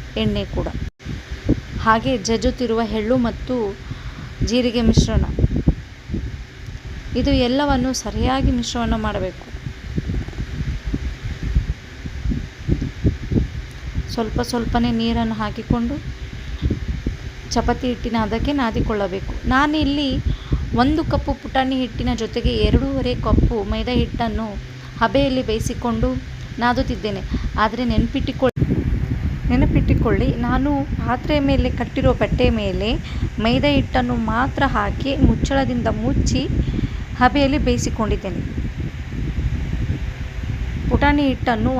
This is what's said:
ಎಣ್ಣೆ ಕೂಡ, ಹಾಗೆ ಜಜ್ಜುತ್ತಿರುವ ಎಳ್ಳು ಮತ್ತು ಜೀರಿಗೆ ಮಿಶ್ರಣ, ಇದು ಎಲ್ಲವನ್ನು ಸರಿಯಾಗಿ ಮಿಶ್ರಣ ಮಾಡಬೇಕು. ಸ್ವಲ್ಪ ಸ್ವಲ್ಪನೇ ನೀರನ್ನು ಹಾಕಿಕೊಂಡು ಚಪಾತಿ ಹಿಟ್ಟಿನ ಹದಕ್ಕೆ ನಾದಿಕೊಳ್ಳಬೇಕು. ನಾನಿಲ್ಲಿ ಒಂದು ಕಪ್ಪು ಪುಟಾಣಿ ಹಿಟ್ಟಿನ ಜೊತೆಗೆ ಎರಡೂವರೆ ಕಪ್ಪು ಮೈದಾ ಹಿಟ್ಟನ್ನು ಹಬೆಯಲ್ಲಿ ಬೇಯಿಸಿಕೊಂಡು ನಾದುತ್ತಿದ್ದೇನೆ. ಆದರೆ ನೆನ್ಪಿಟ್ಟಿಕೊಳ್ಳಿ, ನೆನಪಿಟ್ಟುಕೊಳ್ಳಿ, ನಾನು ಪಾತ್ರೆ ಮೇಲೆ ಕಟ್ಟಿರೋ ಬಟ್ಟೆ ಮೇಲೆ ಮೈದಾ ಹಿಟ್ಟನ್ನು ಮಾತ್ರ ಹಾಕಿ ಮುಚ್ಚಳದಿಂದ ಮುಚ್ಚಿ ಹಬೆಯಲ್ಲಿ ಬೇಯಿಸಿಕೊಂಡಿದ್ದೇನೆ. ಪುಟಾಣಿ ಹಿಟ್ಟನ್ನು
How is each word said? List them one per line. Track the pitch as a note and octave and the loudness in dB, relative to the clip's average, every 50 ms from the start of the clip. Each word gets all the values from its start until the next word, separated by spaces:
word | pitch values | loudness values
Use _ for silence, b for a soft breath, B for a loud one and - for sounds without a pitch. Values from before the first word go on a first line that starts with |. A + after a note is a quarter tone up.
| - - - A3 A3 | -12 -8 -4 -2 0
ಎಣ್ಣೆ | G#3+ G3+ G3+ G3 - - | 0 0 0 -2 -2 -2
ಕೂಡ, | - - - - - - - _ _ - - - - - - - - - - - - - - - - - | -4 -4 -4 -4 -6 -6 -8 _ _ -10 -8 -8 -8 -8 -10 -10 -6 0 0 0 0 0 -8 -6 -2 2
ಹಾಗೆ | A3+ A3 A3+ - C4 C4 A3 F#3 A3+ | 4 4 4 4 0 0 0 0 0
ಜಜ್ಜುತ್ತಿರುವ | A3+ G#3+ G3+ B3+ B3+ - B3+ A3 A3+ A3+ A#3 G#3 G#3+ A3 | 0 2 2 0 0 0 0 0 2 0 0 0 0 -2
ಎಳ್ಳು | G#3 A3 B3+ C4 A#3+ | 0 2 2 2 2
ಮತ್ತು | A3+ - - - - B3+ B3 A3 G3 - - - B B B B B B B B B B - - F#3 | 0 -2 -4 -4 -4 -2 -2 -2 -2 -4 -8 -10 B B B B B B B B B B -4 -2 2
ಜೀರಿಗೆ | A3+ B3+ A#3 B3 G#3+ A#3+ A3+ | 2 2 2 2 2 4 4
ಮಿಶ್ರಣ, | A3 - - - - A3 G#3+ - - - - - - - - - - - - - - - - - - - - - - - - - - - - - - - - - - - - - - - A#3 | 6 6 6 6 4 4 2 2 0 0 2 2 2 2 2 2 2 0 0 -2 -14 -16 -18 -12 -6 -6 -6 -6 -6 -8 -10 -12 -14 -14 -16 -14 -14 -14 -12 -12 -12 -12 -10 -10 -6 -2 0
ಇದು | B3+ C#4 C#4 C4 B3 | 2 4 4 4 4
ಎಲ್ಲವನ್ನು | A#3+ B3+ C#4 D4 C#4+ C#4 B3+ B3 C4 B3+ - - | 4 2 2 2 2 2 2 2 0 -2 -2 -4
ಸರಿಯಾಗಿ | G#3+ G3 A3 A#3 B3 C4 C4+ C#4 C#4 C4 A#3+ | -4 -2 0 2 2 2 4 2 2 2 2
ಮಿಶ್ರಣ | A#3 - - A#3+ A#3 A3 A3+ A3+ G#3+ | 0 -2 -2 -2 0 0 0 0 0
ಮಾಡಬೇಕು. | G#3+ G3+ G3+ F#3+ F#3 - - - - - - - - - - - - - - - - - - - - - - - - - - - - - - - - - - - - - - - - - - - - - - - - - - - - - - - - - - - - - - - - - - - - - - - - - - - - - - - - - - - - - - - - - - - - - - - - - | -2 -2 -2 -4 -4 -6 -8 -14 -14 -12 -10 -10 -10 -12 -10 -10 -6 -6 -4 -4 -2 -4 -4 -4 -6 -6 -8 -6 -6 -4 -6 -4 -4 -4 -4 -4 -4 -4 -4 -4 -6 -8 -6 -6 -8 -6 -4 -4 0 0 0 0 0 -6 -8 -8 -18 -16 -12 -12 -10 -10 -6 -4 -4 -4 -4 -4 -8 -12 -10 -2 -2 -2 0 -2 -6 -6 0 0 0 0 0 -4 -2 0 0 0 0 -4 -8 -10 -10 -12 -12 -12 -8 -6 -6 -6 -4 -4
ಸ್ವಲ್ಪ | A#3+ A3+ G#3+ - A#3 | -4 -4 -2 0 -2
ಸ್ವಲ್ಪನೇ | A#3+ A#3 B3 A#3+ A3+ - - A#3+ A#3 A#3+ A#3 A3+ | -2 0 -2 -2 -2 2 2 2 2 2 2 2
ನೀರನ್ನು | A3+ A3+ A3+ A#3 A#3 A3 A3 G#3+ A3 | 2 2 2 2 0 0 0 -2 -4
ಹಾಕಿಕೊಂಡು | G#3 - A#3 A3 - - A#3+ A#3 A#3 C#4+ D#4+ - - - - - - - - - - - - - - - - - - - - - - - - - - - - - - - | -4 -4 -6 0 0 2 2 2 0 -2 -4 -6 -8 -8 -8 -10 -10 -10 -10 -10 -8 -8 -2 -2 -2 -2 -2 -2 -4 -4 -2 -2 -4 -4 -4 -8 -10 -12 -12 -10 -4 -2
ಚಪಾತಿ | A#3 A3+ A#3 A#3+ A#3 - B3 | 0 0 0 0 0 0 -4
ಹಿಟ್ಟಿನ | A#3+ - - A#3+ G#3+ A#3 A3 | -4 -2 -4 -2 0 0 0
ಹದಕ್ಕೆ | G3+ A3 A3+ A3 C4+ D4 | 0 0 -2 0 0 0
ನಾದಿಕೊಳ್ಳಬೇಕು. | C#4+ B3 A3+ A3 A#3+ - - A3 G#3 G3+ F#3 F3+ G3 - - - - - | 0 0 0 0 0 0 0 0 0 -2 -2 -2 -4 -6 -6 -8 -4 -2
ನಾನಿಲ್ಲಿ | A#3 B3+ C4 D4 D4+ D4+ D#4 D4 C4+ C#4+ D4 D4 C4+ B3+ - - - B B B B B B B - - A#3 B3 | 2 2 4 4 4 2 2 2 2 2 0 0 0 0 0 0 0 B B B B B B B 0 2 2 4
ಒಂದು | C#4 D#4 D#4 D#4+ - | 4 4 2 0 0
ಕಪ್ಪು | - C#4+ - - C4+ - | 0 0 0 0 -4 -4
ಪುಟಾಣಿ | - A3 - C4+ C4 C4 C4+ B3+ | -6 -4 0 0 0 2 0 0
ಹಿಟ್ಟಿನ | B3+ A#3 - - A3+ B3 B3 A3 | -2 -2 -2 -2 -2 -2 0 -2
ಜೊತೆಗೆ | A3 G#3+ - A#3+ A3+ B3 A#3+ A3 G#3+ G#3 | -2 -4 -4 0 0 0 2 2 2 4
ಎರಡೂವರೆ | - - C4+ C4+ C#4 C4+ B3 B3 B3 - - | 4 4 4 4 0 0 0 0 0 0 2
ಕಪ್ಪು | A3+ G#3+ - - - A#3+ A3 G3 G#3 A3 | 2 4 4 4 4 2 2 0 0 -2
ಮೈದಾ | A3 A3 - B3+ | -2 0 0 2
ಹಿಟ್ಟನ್ನು | B3 A#3 A3+ - - A#3 A3+ G#3+ G#3+ A3+ G#3+ G3+ - - - - B B B B - | 2 2 0 0 -2 -2 -2 -2 -2 -4 -4 -6 -8 -10 -12 -14 B B B B 0
ಹಬೆಯಲ್ಲಿ | A#3 A3+ - C#4 C#4+ C4+ C4 B3+ B3 G3 | 0 2 4 4 4 4 2 0 0 0
ಬೇಯಿಸಿಕೊಂಡು | G#3+ A3+ - - A#3 - - A#3+ A3+ A3+ B3 B3+ B3+ B3+ - - - - - - - - | 0 0 0 -2 -4 -2 -2 -2 0 2 2 0 0 -2 -4 -8 -12 -10 -10 -10 -6 0
ನಾದುತ್ತಿದ್ದೇನೆ. | A#3 A#3+ A#3+ B3+ C4+ - B3 - - G#3+ G3 F#3+ F#3+ B B B B B B G3+ G#3+ | 2 2 2 2 2 0 -2 -2 -2 -4 -4 -4 -4 B B B B B B 2 2
ಆದರೆ | A3 A#3 A#3 B3+ | 2 2 0 0
ನೆನ್ಪಿಟ್ಟಿಕೊಳ್ಳಿ, | A#3 A3 G#3+ A3+ A#3 - C4+ - - B3+ - C4+ B3 - - - - - - - - - - - - - - - - - - - - | 2 2 2 2 2 2 0 -2 -2 -2 2 2 2 2 2 2 2 2 0 2 0 0 0 0 -2 -2 -2 -2 -2 -2 -2 0 2
ನೆನಪಿಟ್ಟುಕೊಳ್ಳಿ, | - - - - - - - - - - - A#3 G3+ G3 B3 C4 - A#3 A#3+ | 4 4 4 4 4 4 4 4 4 4 4 4 4 4 4 2 2 2 2
ನಾನು | A#3+ B3 C4 C4+ D4 C#4+ C#4 C#4 - - - | 2 2 2 4 2 2 0 0 -2 -2 -2
ಪಾತ್ರೆ | A3+ A3+ A#3+ B3+ - - D4+ D4 C#4 C#4 | 0 0 0 0 0 2 2 2 4 4
ಮೇಲೆ | C#4 B3+ B3 B3 - - | 4 4 2 2 0 -2
ಕಟ್ಟಿರೋ | A#3+ - - C#4 C4 C4 G3+ - A3 | -4 -2 -2 2 4 4 4 4 2
ಬಟ್ಟೆ | G3 - - B3 B3 | 2 2 4 4 4
ಮೇಲೆ | A#3 A3 G#3 G3 F#3 F3+ G3 A3 C4 - B B B B B B B - G#3+ | 4 4 2 0 0 0 0 0 0 -2 B B B B B B B 0 2
ಮೈದಾ | A3+ A#3+ C4 - D4 C#4+ | 2 4 4 4 4 4
ಹಿಟ್ಟನ್ನು | C4+ B3+ - - B3+ B3 A#3+ B3 A#3 A3+ A3 A3 | 4 2 2 2 0 2 2 0 0 0 0 0
ಮಾತ್ರ | A3+ C4+ C#4 - C#4+ C#4 | 0 0 0 0 0 0
ಹಾಕಿ | C4+ - A3 G#3 - - - - C4 C#4 - C4 A#3 | 2 2 0 0 0 -2 -2 -2 -2 2 4 6 6
ಮುಚ್ಚಳದಿಂದ | A3+ - - - C#4 C4+ C4+ A#3 B3 A#3+ A3+ A3+ A3 G#3+ A3 | 6 4 2 2 2 2 2 2 0 0 0 0 0 0 0
ಮುಚ್ಚಿ | B3+ C#4+ - - - A#3 B3+ C#4 F#4+ - - B B B B B B B B B B - - | 0 2 2 2 2 2 2 0 0 0 0 B B B B B B B B B B -2 2
ಹಬೆಯಲ್ಲಿ | B3 B3 - C#4+ C#4 C4+ C#4 D4+ - | 2 4 4 4 4 4 4 2 2
ಬೇಯಿಸಿಕೊಂಡಿದ್ದೇನೆ. | B3+ A#3+ A#3 - E4+ - - A3 G3+ G#3 - - F#3+ F3 F3 - - - - - - - - - - - - - - - - - - - - - - - - - - - - - - - - - - - - - - - - - - - - - - - - - - | 2 2 2 0 -2 -2 -2 0 0 0 -2 -2 -4 -4 -4 -4 -4 -4 -4 -4 -4 -4 -4 -6 -6 -6 -8 -10 -8 -6 -4 -4 -4 -2 -2 -2 -2 -2 -2 -2 -2 -2 -2 0 -2 -2 -2 -2 -6 -6 -6 -8 -8 -8 -8 -6 -6 -4 -4 -4 -4 -4 -4 -2 0
ಪುಟಾಣಿ | B3 A#3 C#4 C#4+ C#4+ D4 C#4+ C4+ | 2 4 4 4 4 4 4 2
ಹಿಟ್ಟನ್ನು | B3 - - C4 A#3 G#3+ A3 B3 C4 B3 | 2 0 0 0 2 2 2 2 2 2